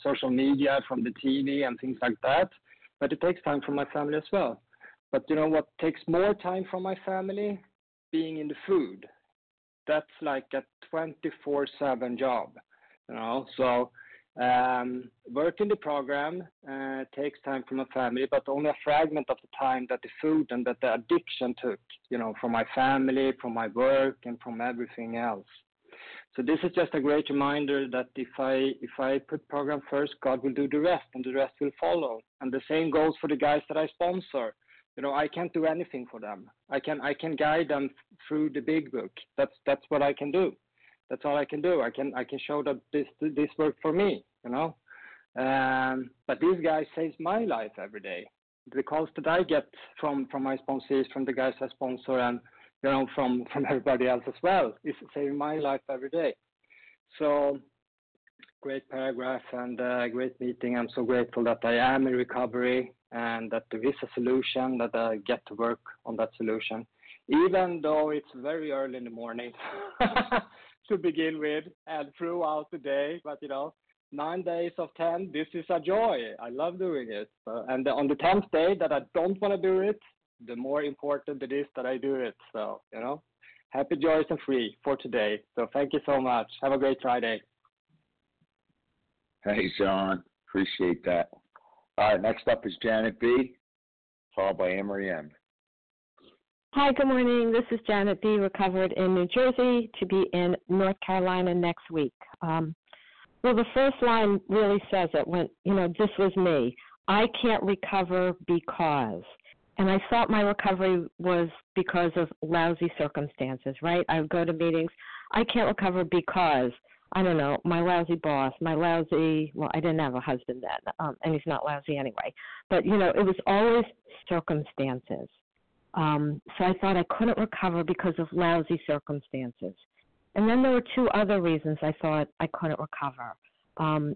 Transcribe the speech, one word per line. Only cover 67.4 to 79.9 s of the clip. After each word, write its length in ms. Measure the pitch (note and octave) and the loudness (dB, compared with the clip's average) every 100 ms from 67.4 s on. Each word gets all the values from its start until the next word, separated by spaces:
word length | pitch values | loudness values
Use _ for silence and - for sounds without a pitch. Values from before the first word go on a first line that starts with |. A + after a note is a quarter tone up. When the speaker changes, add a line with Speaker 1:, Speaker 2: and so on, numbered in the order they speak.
| F3+ F#3 F3+ E3 | 4 4 2 0
Speaker 1:
though 280 | D3+ D3+ D3+ | 2 2 2
it's 160 | D3+ - B2+ | 0 -6 -10
very 360 | C#3 E3 D3+ | -6 -4 -4
early 260 | C3+ C3+ B2+ | -4 -4 -6
in 60 | A#2+ | -10
the 40 | |
morning 420 | A2+ A#2 A2+ A#2+ - - - - - A#3+ B3+ | -10 -10 -8 -10 -12 -12 -12 -8 0 0 0
<laughs> 680 | - A#3 - - - _ - | -2 -2 -4 -14 -20 _ -6
to 80 | G3 | -2
begin 420 | E3+ D#3 D#3+ D#3 | -2 0 -2 -2
with 240 | D3+ D3+ E3 - D#3 | -4 -4 -6 -14 -10
and 220 | D#3 C#3+ - | -10 -10 -8
throughout 520 | E3+ F3 D#3 D3+ D3+ | -6 -4 -2 -4 -6
the 80 | D#3+ | -8
day. 420 | C#3 C#3 D3 E3+ | -4 -2 -2 -6
But, 140 | D3+ C#3+ | -12 -12
you 60 | C#3+ | -8
know, 280 | C3+ D#3 - _ _ _ | -8 -8 -10 _ _ _
nine 300 | C#3+ D#3 F3+ | -8 -6 -6
days 300 | F3 E3+ E3+ F3 | -4 -4 -4 -6
of 120 | D#3+ - | -10 -4
ten, 320 | E3+ E3+ F#3+ | -2 -2 -4
this 160 | D3 D#3 | -6 -6
is 100 | F3 D#3+ | -8 -4
a 100 | E3+ | -2
joy. 380 | D#3 G#3 A3+ C#3 A2+ G#2 | 0 2 2 0 -4 -10
I 80 | A#2+ | -10
love 300 | B2+ E3 F3+ | -6 -4 -4
doing 320 | F#3 C#3+ A#2 | -4 -4 -6
it. 180 | G#2 G#2+ _ A2+ | -8 -10 _ -10
Uh, 160 | A#2 A#2 | -8 -4
and 180 | C3 C3+ | -2 0
on 200 | B2+ C#3+ | 2 2
the 60 | C#3+ | 2
tenth 300 | E3+ G3+ - | 4 4 2
day 240 | D#3 E3+ F#3 | 2 2 2
that 140 | D#3+ | 0
I 100 | C#3+ A#2+ | -2 -2
don't 260 | F3 F3+ F#3+ | -2 -2 0
wanna 160 | G3+ F#3+ | -2 0
do 220 | F#3 F#3+ | 2 2
it, 200 | G3+ | 0